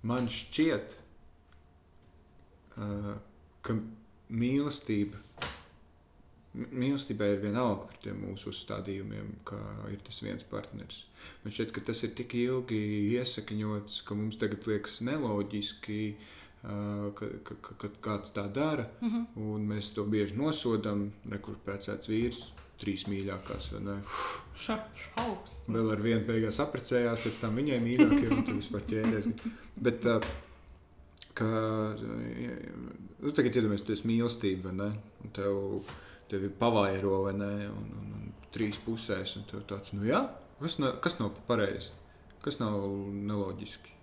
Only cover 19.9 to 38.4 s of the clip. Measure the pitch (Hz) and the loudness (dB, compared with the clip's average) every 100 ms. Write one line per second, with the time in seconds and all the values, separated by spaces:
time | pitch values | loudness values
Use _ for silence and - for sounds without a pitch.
19.9 | - 104 107 101 98 143 - 123 113 110 | -2 2 4 2 2 0 2 2 2 2
20.9 | 101 101 104 - 101 - - - 98 104 | 0 -2 -4 -8 -8 -6 -10 -6 -6 -4
21.9 | 101 - 110 120 - - - - - 104 | -6 0 2 2 -2 -10 -14 -18 -6 -2
22.9 | 95 - 98 98 92 - - - 107 98 | -2 0 -2 -2 -4 -4 -6 -4 -4 -4
23.9 | 101 101 - - - - - - 220 - | -4 -4 -4 -4 -4 -10 -12 -4 -4 -4
24.9 | - - - 240 190 - - - 113 113 | -12 -6 -2 -2 -2 -6 -12 -2 2 4
25.9 | 107 110 113 104 113 110 104 147 127 - | 4 4 4 4 2 2 2 0 0 2
26.9 | 123 120 117 117 110 113 110 147 127 117 | 4 4 2 0 0 0 0 2 2 4
27.9 | 127 302 285 113 - - 214 - 202 - | 8 10 10 6 4 2 0 -2 -4 0
28.9 | 110 113 110 107 110 117 - - - 120 | 2 4 2 0 -2 -6 -8 -14 0 2
29.9 | 120 120 113 - - - - - - - | 4 4 4 2 -6 -10 -20 -20 -20 -20
30.9 | - - - - - 110 113 110 110 110 | -20 -20 -18 -12 -2 2 4 2 2 0
31.9 | 107 113 113 117 120 120 123 - - 123 | -2 -4 -4 -4 -4 -6 -6 -8 -8 -10
32.9 | - - - 143 151 127 123 110 101 - | -10 -14 -4 0 4 6 6 6 4 2
33.9 | 104 113 113 117 113 101 95 92 92 101 | 0 4 4 4 2 2 2 -2 -2 -2
34.9 | 107 - - 110 - 98 101 98 98 98 | -2 -8 -14 -10 0 2 2 2 -2 -6
35.9 | - - - - 101 95 - 117 110 98 | -12 -14 -20 -4 -2 0 4 6 8 6
36.9 | 95 98 95 98 98 101 101 101 104 107 | 6 4 4 4 0 0 -2 -4 -6 -6
37.9 | 107 104 104 107 104 | -8 -8 -8 -8 -12